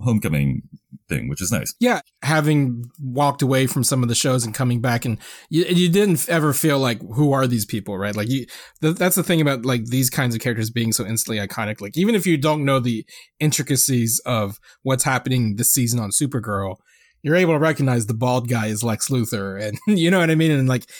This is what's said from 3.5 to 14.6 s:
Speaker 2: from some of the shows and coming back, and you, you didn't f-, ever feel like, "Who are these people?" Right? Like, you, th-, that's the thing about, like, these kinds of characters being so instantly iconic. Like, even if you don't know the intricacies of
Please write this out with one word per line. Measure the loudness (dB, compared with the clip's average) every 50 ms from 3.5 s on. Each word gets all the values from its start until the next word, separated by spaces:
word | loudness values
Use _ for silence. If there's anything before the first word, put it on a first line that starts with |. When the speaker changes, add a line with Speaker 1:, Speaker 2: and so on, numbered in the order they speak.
| 2 2 2
Speaker 2:
from | 2 0 0 0
some | 0 2 2 2
of | 0
the | 0
shows | 0 0 2 0 0 0
and | -2 -4
coming | -2 0 0 0 0
back, | 0 0 0 0 0
and | -2 -4 -4 -6 -14 -20 -20 -12 -4
you, | 0 0 2
you | 2 4 4 4 4
didn't | 4 4 4 4 2
f-, | 0 0 0
ever | 0 2 2 2 0
feel | 2 2 2 2 2
like, | 2 0 -2 -4
"Who | -6 -8 0 2 2 2 4
are | 2 2
these | 2 0 0 -2
people?" | -2 -6 -8 -6 -6 -6 -4
Right? | -4 -4 -2
Like, | -2 -2 -2
you, | -2 -4 -4 -8 -14 -20 -20 -20 _ -2
th-, | -2 -2 0
that's | 2 0 0 2
the | 0 0
thing | 2 2 2 2
about, | 2 0 0 0
like, | -2 -2 -2 -2
these | -2 0 0 0 0
kinds | 0 0 -2 0 -2
of | -2
characters | -2 -2 -2 -2 -4 -4
being | -2 -2 -2 0 0
so | -2 -2
instantly | -4 -4 -4 -4 -4 -4 -4 -6
iconic. | -6 -6 -6 -6 -6 -6 -8 -10
Like, | -8 -2 0
even | 2 2 2
if | 2 2
you | 2 2 2
don't | 2 2 0 2 2
know | 2 2 2
the | 2 0 -2 -4 -6 _ -16 -20 -20 _ _ -2 0 0
intricacies | 0 0 -2 0 0 0 2 2 2 2 0 0 -2 -2 -2
of | -2 -2 0 -2 -2 -6 -10